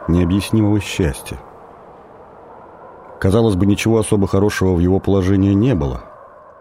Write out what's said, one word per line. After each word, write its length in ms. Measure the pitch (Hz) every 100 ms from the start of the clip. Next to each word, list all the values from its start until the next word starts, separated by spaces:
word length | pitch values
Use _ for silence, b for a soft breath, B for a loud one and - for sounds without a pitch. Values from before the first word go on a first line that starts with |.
| -
необъяснимого 720 | 85 87 98 92 110 104 104
счастья. 580 | 98 - 87 69 - - - - - - - - - - - - - - - - - - - -
Казалось 360 | 95 101 113 92
бы, 100 | 98
ничего 340 | 101 110 113
особо 280 | 104 107 95
хорошего 460 | 98 104 - 95
в 60 | 90
его 200 | 87 95
положении 540 | - 98 92 98 98
не 220 | 98 120 101
было. 280 | 71 62 - - - - - -